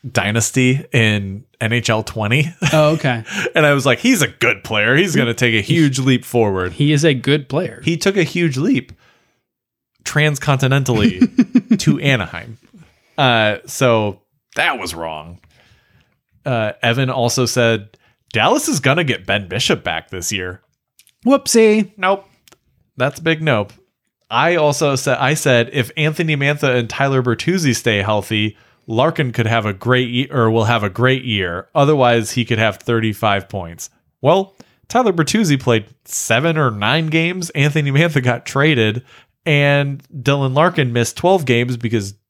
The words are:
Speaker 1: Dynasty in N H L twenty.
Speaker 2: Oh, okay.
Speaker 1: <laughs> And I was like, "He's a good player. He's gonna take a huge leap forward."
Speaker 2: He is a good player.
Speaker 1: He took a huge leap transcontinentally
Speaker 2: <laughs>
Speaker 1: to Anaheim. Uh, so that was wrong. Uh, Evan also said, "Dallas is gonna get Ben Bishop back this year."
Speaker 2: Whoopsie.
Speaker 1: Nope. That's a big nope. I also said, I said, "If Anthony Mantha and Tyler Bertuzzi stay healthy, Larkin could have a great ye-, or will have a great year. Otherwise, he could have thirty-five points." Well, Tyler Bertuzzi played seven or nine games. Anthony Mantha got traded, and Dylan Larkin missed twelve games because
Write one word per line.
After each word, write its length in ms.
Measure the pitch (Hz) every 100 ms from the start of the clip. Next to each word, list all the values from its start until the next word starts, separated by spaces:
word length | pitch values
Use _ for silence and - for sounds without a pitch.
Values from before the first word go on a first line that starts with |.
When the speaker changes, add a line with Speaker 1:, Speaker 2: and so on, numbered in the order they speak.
| 131
Speaker 1:
Dynasty 720 | - 98 113 - 135 127 131 -
in 520 | 123 110 104 98 98 - _
N 120 | 113
H 160 | 120 113
L 120 | 110
twenty. 440 | 110 110 104 131 156 - 156
Speaker 2:
Oh, 220 | 156 151
okay. 280 | 156 139 117 107 -
Speaker 1:
<laughs> 160 | -
And 100 | 165
I 80 | 151
was 120 | 139 131
like, 120 | 120
"He's 200 | 240 233
a 60 | 120
good 360 | - 117 107
player. 320 | - 107 107 139
He's 180 | 196
gonna 200 | 143 120
take 200 | 113 123
a 60 | 110
huge 380 | 101 170 151 131
leap 240 | 131 123
forward." 480 | - 123 107 95 92
Speaker 2:
He 200 | 87 147
is 120 | 147
a 100 | 160
good 340 | 135 135 151 135
player. 320 | 143 170 110
Speaker 1:
He 120 | - 165
took 200 | 196 196
a 80 |
huge 320 | 160 175 170 131
leap 360 | 180 262 - - _ _ _ _ _ _ _ _ _ _
transcontinentally 1700 | - 151 151 139 - 135 131 139 131 113 104 370 247 262 233 240 - 202
Speaker 2:
<laughs> 0 |
Speaker 1:
to 200 | - -
Anaheim. 580 | 143 127 87 85 120 113 _ 190 - _ _ -
Uh, 420 | 131 117 107 104 -
so 560 | - 131 113 107 95 _ _ _ -
that 220 | 165 131
was 160 | 90
wrong. 440 | 82 82 78 80 87 _ _ _ _ _ _ _ _ _ _
Uh, 280 | 139 120 107 -
Evan 280 | 117 117 131
also 360 | 131 117 131 120
said, 500 | - 117 113 104 _ _ _ _
"Dallas 360 | 110 131 285 320
is 120 | 208
gonna 240 | - 185
get 220 | 156 107 -
Ben 220 | 101 95
Bishop 360 | 98 - 170
back 260 | - 82 -
this 220 | 95 87
year." 280 | 98 92 92 _ _ _ _ _ _
Speaker 2:
Whoopsie. 680 | 233 269 - 233 220 214 202 -
Speaker 1:
Nope. 300 | 185 196 - _ _ _ _ _ _ -
That's 240 | 131 -
a 20 |
big 200 | 165 156
nope. 300 | 156 113 101 - _ _ _ _ _
I 280 | 113 160 175
also 400 | 151 139 147 131
said, 220 | - 123
I 160 | 135
said, 360 | 151 143 120 117
"If 200 | 139 120 -
Anthony 400 | 151 156 165 147
Mantha 380 | 143 151 139
and 160 | 123 117
Tyler 320 | - 139 135
Bertuzzi 520 | 123 113 - 185 151 113
stay 260 | - 104
healthy, 540 | 101 107 - 107 107 - _ _ -
Larkin 420 | 113 151 160 131
could 140 | 117 110
have 200 | 113 107
a 60 |
great 360 | 98 120 127 123
ye-, 200 | 123 135
or 200 | 135 113
will 140 | 113
have 180 | 107 120
a 80 | 101
great 340 | 92 127 131
year. 440 | 123 104 90 87 -
Otherwise, 580 | 151 143 151 123 120 107
he 120 | -
could 140 | 113 110
have 180 | 110 98
thirty-five 720 | - 117 110 104 107 101 92
points." 400 | 101 85 85 - _ _ _
Well, 360 | 135 185 196 _ - _ _
Tyler 240 | 240 240
Bertuzzi 480 | 170 151 214 196 139
played 260 | 127 113 107 _ -
seven 500 | - - 113 160 160
or 120 | 135
nine 340 | 104 104 151 160
games. 440 | 160 165 185 170
Anthony 420 | 151 143 151 139
Mantha 300 | 135 170 151
got 240 | 127 120 -
traded, 580 | 139 151 135 110 113 - - _ _ -
and 560 | 147 143 143 139 139 _
Dylan 460 | 147 120 143 135
Larkin 380 | 135 175 175 131
missed 240 | 117 113 -
twelve 280 | 175 190
games 320 | 131 120 123 120
because 380 | 117 113 98 101